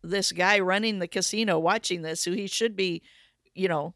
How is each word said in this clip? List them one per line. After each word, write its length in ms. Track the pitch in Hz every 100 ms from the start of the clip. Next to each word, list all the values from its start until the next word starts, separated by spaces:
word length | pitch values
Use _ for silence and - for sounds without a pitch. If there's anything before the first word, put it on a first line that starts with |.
this 300 | 170 196 190
guy 260 | 175 185 208
running 380 | 185 196 226 202
the 80 | 175
casino 520 | 190 185 208 226 165
watching 420 | 165 220 - 180
this, 220 | 160 160 180
who 60 |
he 160 | 190 196
should 280 | - 226 196
be, 280 | 190 165 _ - _ _ _
you 140 | - 185
know 260 | 156 156